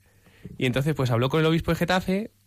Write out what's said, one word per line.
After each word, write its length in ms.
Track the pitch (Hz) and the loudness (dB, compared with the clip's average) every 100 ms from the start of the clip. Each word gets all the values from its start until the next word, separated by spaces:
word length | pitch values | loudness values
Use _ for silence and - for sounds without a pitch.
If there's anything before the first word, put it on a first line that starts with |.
| _ _ - - - - | _ _ -20 -20 -14 -4
Y 80 | 131 | -2
entonces, 280 | 135 147 | 0 0
pues, 160 | 139 127 | 0 0
habló 180 | 117 131 | 0 2
con 120 | 160 | 2
el 60 | 160 | 2
obispo 260 | 165 170 | 2 0
de 40 | 165 | -2
Getafe 540 | 175 185 185 196 226 _ | 0 0 0 -2 -4 _